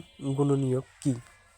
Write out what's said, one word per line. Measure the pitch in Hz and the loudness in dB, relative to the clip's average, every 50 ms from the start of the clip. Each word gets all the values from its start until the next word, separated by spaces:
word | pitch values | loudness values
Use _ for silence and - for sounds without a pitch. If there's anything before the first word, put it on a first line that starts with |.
| 175 - - - 139 139 139 | -4 -8 -14 -8 -6 -4 0
গুণনীয়ক | 139 143 143 139 139 135 131 127 131 135 - _ - | 2 2 2 2 2 2 0 0 -2 -4 -8 _ -4
কি? | - 147 127 120 - - - - _ _ _ | -2 -2 -2 -2 -6 -14 -20 -20 _ _ _